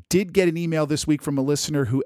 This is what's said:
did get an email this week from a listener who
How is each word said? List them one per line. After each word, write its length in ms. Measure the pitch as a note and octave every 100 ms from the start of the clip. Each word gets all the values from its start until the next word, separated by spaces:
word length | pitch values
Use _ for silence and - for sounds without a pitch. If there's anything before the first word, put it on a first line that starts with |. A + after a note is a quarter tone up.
| -
did 240 | F3 G3
get 160 | F#3 F3+
an 80 | E3
email 300 | E3+ D#3+ D3
this 200 | D3+ -
week 160 | D3+
from 160 | - C#3
a 40 |
listener 420 | C3+ D3 - D3
who 180 | B2 C3+